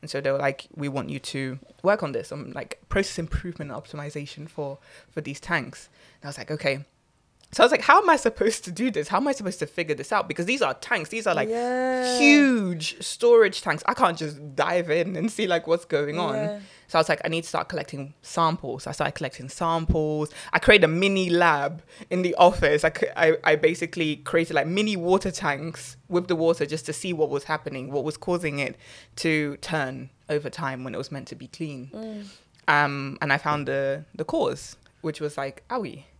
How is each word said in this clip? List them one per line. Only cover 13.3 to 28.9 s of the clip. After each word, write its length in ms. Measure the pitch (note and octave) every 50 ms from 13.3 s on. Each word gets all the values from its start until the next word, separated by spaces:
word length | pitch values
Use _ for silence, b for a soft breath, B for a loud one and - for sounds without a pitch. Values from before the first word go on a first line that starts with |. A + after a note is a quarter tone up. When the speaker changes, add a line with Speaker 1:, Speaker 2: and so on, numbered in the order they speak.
| A#3+ A#3 A3 G3 G3 -
Speaker 1:
tanks. 220 | - F#3+ D3+ D#3+ -
I 60 | -
can't 240 | B3+ - C4 F3+ E3+
just 200 | D#3 D#3+ D3+ D3 C3+ D3 D3 C3+
dive 340 | C3 C#3 D3+ E3+ F3+ E3+ E3
in 280 | D3+ E3+ E3+ F#3+ F#3
and 140 | - F3 A3+
see, 160 | - - G#3+
like, 200 | F#3 F3 E3+ E3
what's 180 | D#3+ E3 E3+ -
going 340 | - D#3+ C#3+ D3 D3 D3 E3+
on. 180 | F3 D3+ C3+
Speaker 2:
Yeah. 220 | C3 - - G#3 G#3 G3+ B B B B
Speaker 1:
So 120 | B - E3
I 20 |
was 80 | D#3+ -
like, 120 | D#3+ - -
"I 40 | E3
need 140 | D#3+ E3
to 60 | D#3+ -
start 200 | - - D#3+ -
collecting 460 | - D#3 C#3+ - - C#3 C3+ C#3+ D3+ _
samples." 640 | _ - - - E3 D#3+ D#3+ - - C3 A#2+ C3+ -
I 60 | -
started 220 | D3 - D3+ C#3 -
collecting 320 | - D#3 B2+ - - B2+ C3+
samples. 800 | - - F3+ E3 E3 E3 E3 D#3 - D#3+ D#3 D3+ D#3 D3+ D3+ D3 B B B B
I 60 | - -
created 240 | - - G#3+ G3+ E3
a 40 | D#3
mini 400 | D#3+ E3+ F#3+ G3 G3 F#3+ F#3 F3
lab 540 | E3+ F3 F3 E3+ D3+ C#3+ C#3+ C#3+ E3 D#3+ - B B B B B
in 140 | F3+ F3+
the 120 | F#3 F3+ -
office. 480 | - F3+ F3 F3+ - - D3 D3+ D3+ D#3
I 60 | D#3+ -
c-, 100 | - - - -
I, 200 | - E3+ D#3+ D#3+ -
I 140 | - E3 D#3
basically 600 | D3+ D#3 D#3+ E3+ - F3 E3+ - F3 E3 D#3 D3+ C#3 - -
created, 240 | - E3+ E3 D#3+ D#3
like, 120 | D3+ C#3+ D#3+
mini 280 | F3 G3 G#3+ G#3+ G#3
water 360 | F#3 E3+ F3 F#3 F#3+ - F#3+
tanks 640 | E3+ - - D3+ C#3 C#3 D3+ E3 E3 - - - - - _ _
with 180 | F3 F3 F3 -
the 80 | F3
water 300 | D#3+ E3 E3 D#3+ D#3+ D3+
just 200 | C#3+ D3+ D#3+ -
to 60 | -
see 200 | D3+ - - F#3+
what 180 | F3 D#3 D#3+ C#3
was 140 | C#3 C#3+ -
happening, 460 | - D#3 D3+ - D3 - C3 C3 -
what 140 | C#3 C#3+ C3
was 120 | D#3 D#3
causing 440 | - - - F3 E3+ E3+ D#3 C#3+ C#3+
it 160 | C#3 - - B B B